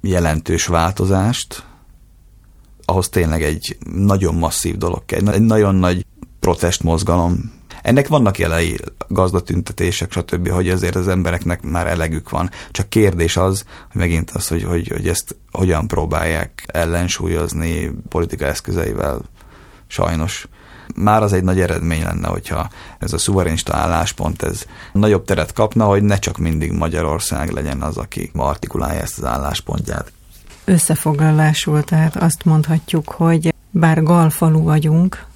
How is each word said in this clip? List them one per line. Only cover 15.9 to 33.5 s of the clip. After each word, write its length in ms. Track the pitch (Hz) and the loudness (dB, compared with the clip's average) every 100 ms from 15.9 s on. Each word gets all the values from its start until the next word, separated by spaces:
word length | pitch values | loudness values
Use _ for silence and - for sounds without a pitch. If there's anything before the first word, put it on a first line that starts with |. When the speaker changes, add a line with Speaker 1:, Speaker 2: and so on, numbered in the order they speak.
| - 80 78 82 80 - - - | -2 -2 -2 0 -2 -4 -10 -6
Speaker 1:
ellensúlyozni 1200 | 87 82 87 92 - 87 82 80 80 82 82 82 82 - | -2 0 0 -2 -2 -2 -2 -2 -2 -2 -2 -4 -8 -6
politika 360 | 87 85 - | -4 -2 -2
eszközeivel. 760 | 69 73 - 87 87 - 73 67 - - - - - - - | -4 -4 -4 -2 -2 -2 -4 -4 -10 -18 -20 -20 -20 -20 -10
Sajnos. 640 | - 85 82 78 - - - - - - | -4 -2 0 -4 -6 -14 -20 -20 -20 -16
Már 280 | - 104 107 | -4 2 2
az 100 | 107 | 4
egy 100 | 92 | 2
nagy 180 | 92 92 | 2 2
eredmény 420 | 87 85 82 80 | 2 0 -2 -2
lenne, 260 | 82 85 82 | -2 -2 -4
hogyha 400 | 90 - - - - - - | -6 -4 -6 -6 -10 -20 -10
ez 140 | 95 | -6
a 60 | 80 | -2
szuverenista 560 | - 95 87 80 - | 0 2 2 -2 -2
álláspont, 680 | 73 80 82 82 - 80 - | -2 0 0 -2 -4 -6 -4
ez 200 | - - - - - | -4 -6 -10 -18 -4
nagyobb 320 | 98 107 98 | 2 4 2
teret 280 | - 92 78 | 2 0 0
kapna, 320 | - 107 117 | 0 0 4
hogy 180 | 107 98 | 4 4
ne 160 | 101 98 | 4 2
csak 200 | - - | 0 -2
mindig 340 | 80 78 78 | -2 0 -2
Magyarország 760 | 82 82 82 78 76 - 69 71 | -2 -2 -2 -2 -2 -4 -4 -4
legyen 320 | - 71 69 | -4 -4 -4
az, 140 | 71 - | -6 -6
aki 340 | - - - | -8 -8 -8
artikulálja 680 | - 65 - - - - 78 | -4 -2 -4 -6 -4 -4 -4
ezt 180 | - - | -6 -6
az 60 | |
álláspontját. 880 | 62 62 71 - - - - - - _ - - - - | -4 -4 -4 -6 -6 -6 -6 -6 -10 _ -20 -20 -20 -10
Speaker 2:
Összefoglalásul 1200 | - 175 - 156 156 147 156 151 156 151 - 151 | 2 2 2 0 0 2 4 4 4 2 0 0
tehát 320 | 147 160 160 175 | 2 2 2 2
azt 280 | 170 - | 0 2
mondhatjuk, 640 | - 156 151 160 - 165 151 | 2 2 2 0 0 -2 -2
hogy 440 | - 165 165 160 | 0 2 4 2